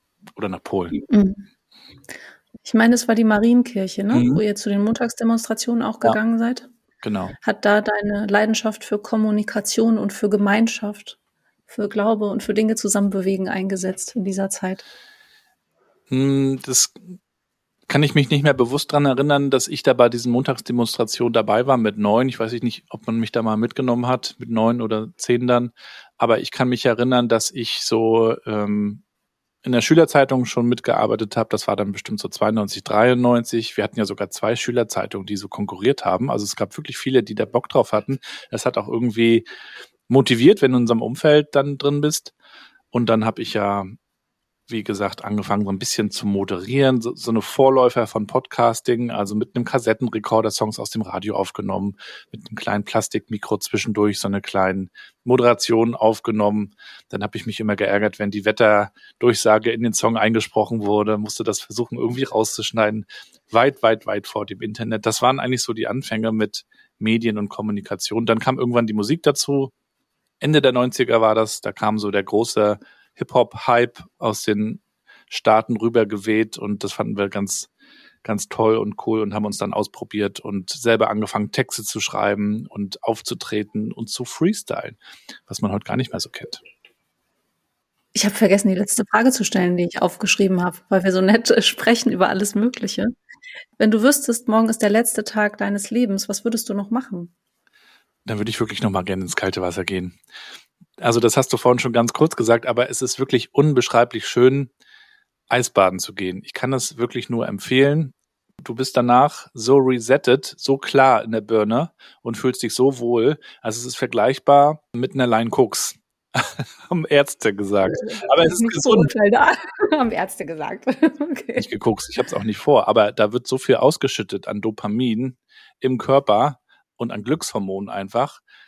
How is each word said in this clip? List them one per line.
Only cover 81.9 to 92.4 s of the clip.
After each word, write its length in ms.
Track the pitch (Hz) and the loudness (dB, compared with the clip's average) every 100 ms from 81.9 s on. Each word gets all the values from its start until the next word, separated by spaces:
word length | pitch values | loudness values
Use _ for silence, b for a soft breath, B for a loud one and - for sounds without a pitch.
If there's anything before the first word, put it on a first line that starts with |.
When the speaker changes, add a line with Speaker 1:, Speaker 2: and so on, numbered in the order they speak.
| 107 | -8
Speaker 1:
schreiben 720 | - 101 101 104 104 107 - | -6 -2 -2 0 -2 -4 -8
und 340 | 104 98 - | -8 -10 -6
aufzutreten 880 | - 113 - 92 - 107 104 107 110 | -6 -6 -8 -12 -6 -6 -4 -6 -8
und 180 | - 117 | -8 -10
zu 160 | - | -10
freestylen, 720 | 123 - 170 220 - 110 110 113 B B B B _ | -10 -2 -2 -2 -8 -10 -10 -16 B B B B _
was 120 | - | -6
man 120 | 107 | -4
heute 100 | 101 | -4
gar 140 | - 110 | -4 -6
nicht 160 | 123 | -6
mehr 80 | - | -8
so 100 | - | -10
kennt. 320 | - - - - _ _ _ _ _ _ _ _ _ _ _ _ _ _ | -14 -16 -18 -20 _ _ _ _ _ _ _ _ _ _ _ _ _ _
Speaker 2:
Ich 120 | - | -2
hab 100 | 202 | -2
vergessen, 340 | 202 202 202 202 | 2 4 4 2
die 80 | 180 | 0
letzte 260 | 202 - 208 | -2 -4 0
Frage 220 | 214 247 | 2 4
zu 100 | 247 | 2
stellen, 340 | 202 190 180 180 | 0 0 2 2
die 120 | 170 | -2
ich 100 | - | 0
aufgeschrieben 640 | 175 - 190 - 196 185 | -2 -2 -2 2 2 2
hab, 220 | 175 - _ | 0 -4 _
weil 140 | 190 | 0
wir 80 | 190 | 2
so 100 | 185 | 2
nett, 300 | 190 220 233 | 4 4 4
äh, 120 | - | 4
sprechen 500 | - - - 233 220 | 2 0 2 2 2
über 160 | 180 190 | 2 0
alles 260 | 190 | 0